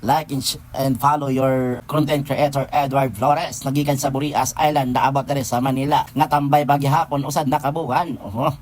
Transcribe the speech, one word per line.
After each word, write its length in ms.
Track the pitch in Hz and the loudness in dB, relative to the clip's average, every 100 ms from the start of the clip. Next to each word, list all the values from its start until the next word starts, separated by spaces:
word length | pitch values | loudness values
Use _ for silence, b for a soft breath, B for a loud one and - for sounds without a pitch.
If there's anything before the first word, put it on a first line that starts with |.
like 240 | 104 156 156 139 | 2 0 0 -4
and 80 | |
sh-, 160 | - - - - | -4 -6 -8 -2
and 240 | 135 123 | 0 2
follow 320 | 143 147 139 | 2 2 0
your 480 | 131 135 131 127 123 - | 2 2 2 0 -4 -4
content 400 | 151 151 151 - | -2 0 0 -2
creator, 400 | 135 147 143 135 147 | 0 0 0 -2 -2
Edward 400 | 139 135 135 95 | 0 0 0 0
Flores, 480 | 131 147 170 - | 0 0 -2 -6
nagikan 320 | 139 139 143 139 | -2 0 0 0
sa 160 | 143 | 0
Burias 400 | 135 147 143 120 - | -2 -2 0 -2 0
Island, 320 | 151 151 131 | 0 2 0
naabot 320 | 123 131 139 | 2 2 0
diri 240 | 131 143 123 | -2 -4 -2
sa 160 | 120 | -2
Manila. 400 | 131 131 139 143 - | 0 0 2 0 0
Nga 160 | - 151 | 0 2
tambay 400 | 147 143 147 139 | 2 4 2 4
ba 80 | 143 | 2
gihapon, 480 | 139 151 160 143 | 4 2 0 -2
usad 240 | 127 160 147 | -2 -2 0
na 80 | 147 | 0
kabugan. 640 | 139 156 151 127 175 123 | 0 -4 -2 -2 -2 -6
Oho. 320 | 101 104 147 139 | -8 -4 -2 -4